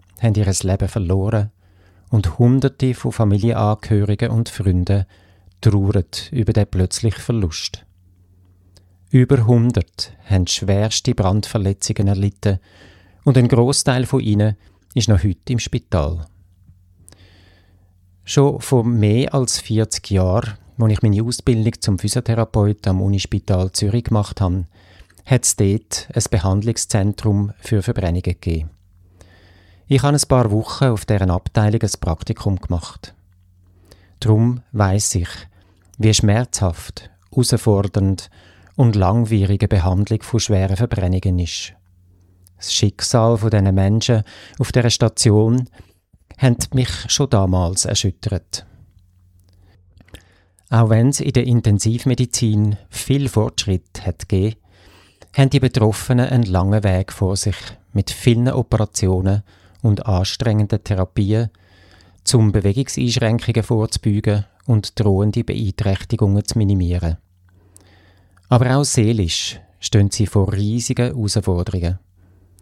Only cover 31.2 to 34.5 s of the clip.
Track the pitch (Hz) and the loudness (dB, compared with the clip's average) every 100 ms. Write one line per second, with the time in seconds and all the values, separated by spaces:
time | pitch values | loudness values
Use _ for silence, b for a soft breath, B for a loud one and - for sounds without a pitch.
31.2 | 92 87 - - 107 110 104 - - 80 | 0 0 -2 0 0 0 -2 -4 -4 -4
32.2 | - 107 104 92 - 87 - - - - | -6 -6 -4 -4 -4 -6 -6 -16 -20 -20
33.2 | _ _ _ _ b b b b b b | _ _ _ _ b b b b b b
34.2 | 110 107 117 | 2 4 2